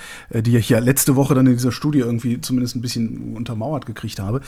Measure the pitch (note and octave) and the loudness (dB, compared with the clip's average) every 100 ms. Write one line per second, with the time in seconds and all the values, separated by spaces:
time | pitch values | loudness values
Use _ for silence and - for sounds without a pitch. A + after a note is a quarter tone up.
0 | - - - A#2 A#2 A#2 - A2+ B2 C3 | -18 -18 -6 -2 2 2 4 4 4 2
1 | - C3 C#3 C3 C3 A#2+ B2+ A#2+ D3+ D3 | 4 4 4 6 6 4 0 0 0 2
2 | A#2 A#2 A#2+ A#2+ - B2+ B2 B2+ A#2+ A#2 | 0 -2 -2 -4 -2 -2 -2 -4 -6 -4
3 | A2+ A#2 A#2 A2+ A#2+ A2 A#2+ C#3+ A#2+ G#2+ | -4 -6 -10 -8 -6 -6 -4 -6 -6 -10
4 | G#2+ - F#2+ C3 | -10 -6 -4 -4